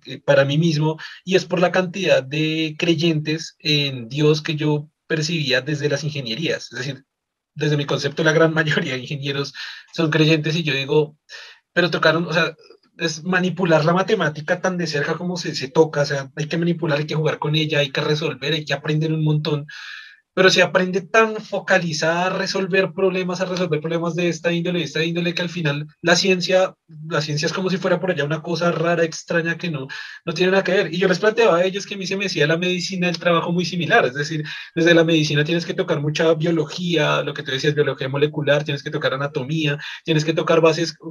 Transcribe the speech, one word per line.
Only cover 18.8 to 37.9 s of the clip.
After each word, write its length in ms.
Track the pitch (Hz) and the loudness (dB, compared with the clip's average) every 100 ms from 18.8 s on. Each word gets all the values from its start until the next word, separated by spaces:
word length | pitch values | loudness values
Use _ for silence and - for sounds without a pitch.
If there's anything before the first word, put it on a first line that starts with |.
| 156 156 160 | -2 0 0
un 120 | 160 | 0
montón, 420 | 151 151 156 147 147 - - - - - _ | 2 2 0 -2 -4 -14 -16 -18 -20 -20 _
pero 160 | - 185 | 4 4
se 120 | 196 | 6
aprende 380 | 170 175 185 190 | 4 2 0 -2
tan 360 | 156 226 220 214 | 0 0 0 -4
focalizada 920 | - 196 - 185 170 147 160 170 185 | -6 -6 0 0 0 -2 0 0 0
a 40 | |
resolver 640 | 185 190 190 190 190 185 | -2 -4 -4 0 0 0
problemas, 480 | 196 190 185 180 175 | 0 0 0 -2 -4
a 40 | 175 | -4
resolver 340 | 180 180 151 | -2 -2 -2
problemas 340 | 165 170 170 165 | -2 -4 -2 -2
de 120 | 175 | -2
esta 240 | 151 170 | -2 -2
índole, 280 | 170 170 175 | -2 0 -2
de 40 | |
esta 200 | 151 156 | -2 -2
índole, 300 | 170 170 170 | -2 -2 -2
que 80 | 170 | -2
al 60 | 175 | -4
final 380 | 180 156 147 151 _ | -4 -2 -2 -6 _
la 140 | 170 185 | 2 2
ciencia, 580 | 196 180 175 185 185 - _ 156 156 | 4 0 2 2 2 -2 _ -16 -6
la 120 | 160 | -4
ciencia 260 | 151 151 160 | -2 -2 -2
es 60 | |
como 180 | 190 185 | -2 -2
si 60 | 185 | 0
fuera 220 | 185 170 | 0 0
por 100 | 180 | 0
allá 140 | 160 | 0
una 180 | 147 156 | -2 -2
cosa 300 | 170 160 175 | -4 -2 0
rara, 320 | 156 165 170 | 2 2 2
extraña, 520 | 160 - - 170 165 165 | 0 -2 -4 -2 -2 -4
que 120 | 175 | -4
no, 160 | 147 139 - - - | -6 -8 -12 -14 -12
no 100 | - | -6
tiene 180 | - 185 | 0 2
nada 120 | 190 | 2
que 80 | 185 | 2
ver. 200 | 196 165 | 2 0
Y 40 | 175 | 0
yo 100 | 185 | 0
les 100 | 175 | 2
planteaba 400 | 214 226 220 170 | 2 4 4 4
a 60 | |
ellos 220 | 190 196 - | 2 -2 -6
que 80 | |
a 40 | 202 | -8
mí 80 | 185 | -6
se 100 | 190 | -4
me 100 | 190 | -2
hacía 200 | 165 147 | 0 2
la 100 | 165 | 2
medicina 500 | 180 180 175 185 175 | 0 -2 -4 -2 -2
el 100 | 170 | 0
trabajo 340 | 175 170 175 | 2 2 2
muy 120 | 175 | 0
similar, 400 | 170 180 - - 127 | -2 -2 2 4 2
es 80 | |
decir, 300 | 135 147 160 151 - - | 0 -4 -6 -6 -10 -8
desde 200 | 170 165 | 2 6
la 100 | 170 | 6
medicina 400 | 165 160 151 147 | 6 4 2 2
tienes 220 | 147 170 170 | 2 0 -2
que 80 | |
tocar 260 | - 180 147 | -4 -2 -2
mucha 340 | 147 151 165 | -2 2 2
biología, 880 | 160 165 165 151 - 175 156 147 147 | 2 2 0 0 -4 -2 0 2 0
lo 120 | 147 | -2
que 80 | 147 | -6
tú 100 | 147 | -4
decías, 220 | 131 151 | -2 2
biología 340 | 147 139 | 2 2